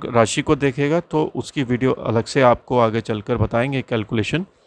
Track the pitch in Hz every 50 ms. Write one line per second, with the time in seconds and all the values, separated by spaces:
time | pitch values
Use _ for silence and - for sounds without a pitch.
0 | - - 120 117 113 104 - 151 139 - 156 135 143 139 123 143 143 143 160 175
1 | 170 - - 156 151 - - 127 117 - - 147 135 117 123 113 131 131 - -
2 | - 135 110 113 110 - - 147 131 123 117 - - - 131 123 117 113 107 113
3 | 107 - 110 104 101 - 123 113 113 104 120 117 123 139 139 131 117 - 127 110
4 | 104 - - 113 104 - 147 160 190 - _ _ _